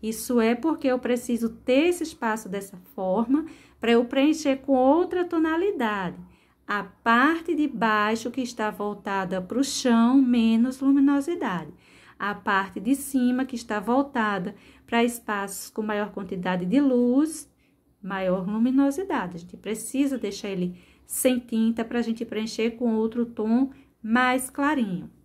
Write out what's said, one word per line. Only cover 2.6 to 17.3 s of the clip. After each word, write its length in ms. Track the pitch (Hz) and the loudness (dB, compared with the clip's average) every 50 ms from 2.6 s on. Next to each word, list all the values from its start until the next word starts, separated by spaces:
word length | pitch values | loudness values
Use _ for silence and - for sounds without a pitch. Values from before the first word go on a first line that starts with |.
| 196 196 - 180 - - - | -8 -10 -16 -20 -20 -18 -10
forma 520 | - 190 190 185 208 233 233 269 302 320 330 - - - - _ _ | -6 -2 0 0 0 2 2 2 0 0 -2 -12 -20 -20 -20 _ _
pra 120 | - 233 | 0 2
eu 140 | 233 233 233 | 4 4 4
preencher 520 | 233 - 269 269 302 311 311 - 285 269 262 | 2 0 2 4 4 2 2 0 -2 -2 -2
com 160 | - - 277 | 0 0 2
outra 520 | 254 254 262 285 330 359 349 359 359 349 | 4 6 6 6 4 4 0 0 -2 -2
tonalidade. 920 | 349 349 330 320 320 320 320 359 415 403 320 247 220 208 202 190 170 151 - - - - _ _ _ _ _ _ - | 0 0 0 2 2 2 0 0 0 0 0 -2 -2 -2 -2 -4 -6 -6 -8 -16 -20 -20 _ _ _ _ _ _ -6
A 160 | 202 208 196 | -6 -6 -6
parte 720 | 190 - _ _ 233 233 233 254 294 330 330 330 - 339 | -8 -14 _ _ 2 4 4 4 4 2 0 -2 -4 -2
de 120 | 294 302 294 | 0 0 -2
baixo 640 | - - 202 226 214 214 208 214 220 226 - 247 | 0 -2 0 0 2 2 2 0 0 -2 -4 -6
que 100 | 240 - | -6 -6
está 300 | 254 240 - - 220 214 | -6 -6 -6 -4 -6 -6
voltada 680 | 208 208 208 208 208 202 - 208 196 196 190 180 185 185 | -4 -4 -6 -6 -6 -8 -8 -6 -4 -4 -4 -2 -4 -6
pro 220 | 185 185 - 233 277 | -6 -4 -2 -2 -2
chão, 580 | 269 - - - 262 233 226 226 233 254 277 | -2 -2 -2 2 2 4 4 4 6 6 4
menos 580 | 269 240 240 240 226 226 226 226 233 254 262 - | 4 4 4 4 4 4 6 4 4 2 0 0
luminosidade. 920 | 277 269 277 285 277 277 285 277 277 311 349 349 - 233 185 170 156 147 - - _ _ - - - - - _ | 2 4 4 6 6 6 4 4 0 -2 -4 -4 -2 -4 -4 -4 -6 -8 -14 -20 _ _ -20 -20 -20 -20 -12 _
A 160 | - 202 208 | -6 -6 -6
parte 460 | 196 - 220 202 190 196 190 - 214 | -4 -2 0 0 0 0 -2 -8 -8
de 160 | 185 220 277 | -2 -2 -2
cima 500 | 269 - - - 262 247 247 247 254 262 | -2 -2 -2 0 2 2 2 2 0 -2
que 100 | 262 - | -4 -6
está 240 | 240 - - 220 208 | -10 -6 -4 -6 -4
voltada 760 | 196 220 240 262 277 277 - 247 220 214 202 196 175 202 202 - - - - - _ | 0 2 2 2 2 0 -2 -2 0 0 0 -2 -4 -6 -8 -12 -20 -20 -20 -20 _
pra 180 | - - 233 233 | -2 0 2 2
espaços 680 | 240 233 240 - - 214 202 196 196 196 - - - | 2 0 -4 -8 -6 -4 -4 -4 -6 -8 -12 -14 -12
com 120 | _ - | _ -8
maior 300 | 220 214 214 208 208 202 | -6 -4 -2 -4 -4 -4
quantidade 540 | 202 - 180 - 202 185 180 185 185 180 180 | -6 -10 -10 -8 -8 -6 -4 -2 -2 -2 -2
de 140 | 180 190 277 | 2 2 4
luz, 720 | 294 277 254 240 240 240 247 269 302 311 | 4 4 4 4 4 4 4 4 2 2